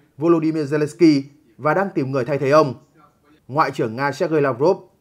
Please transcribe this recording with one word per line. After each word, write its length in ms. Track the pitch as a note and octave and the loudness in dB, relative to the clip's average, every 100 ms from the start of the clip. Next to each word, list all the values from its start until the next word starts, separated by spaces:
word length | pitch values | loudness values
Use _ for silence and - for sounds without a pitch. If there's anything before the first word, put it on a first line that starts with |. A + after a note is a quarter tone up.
| _ - | _ -4
Volodymyr 560 | E3 E3+ D#3 D#3 C#3+ | 0 2 0 -4 -2
Zelensky 480 | D3+ D3+ - E3+ C#3+ C3+ _ _ - | -2 -2 2 4 4 -2 _ _ -6
và 160 | C#3 | -2
đang 160 | D#3+ G3 - | 0 -2 -4
tìm 160 | C3 | -4
người 140 | C3+ C#3+ | -4 -2
thay 120 | C#3 | -2
thế 120 | C#3 | 2
ông. 240 | D3+ D3 A#2 _ _ _ _ _ _ - | 4 4 -2 _ _ _ _ _ _ -10
Ngoại 240 | C3+ C#3 | -2 -2
trưởng 240 | C#3 B2 A2+ | -2 -6 -4
Nga 160 | C#3+ | -6
Sergei 300 | C3+ F3 D#3 | -4 -2 0
Lavrov 360 | C#3+ A#2+ D3+ G#3+ - _ | 0 0 0 0 -6 _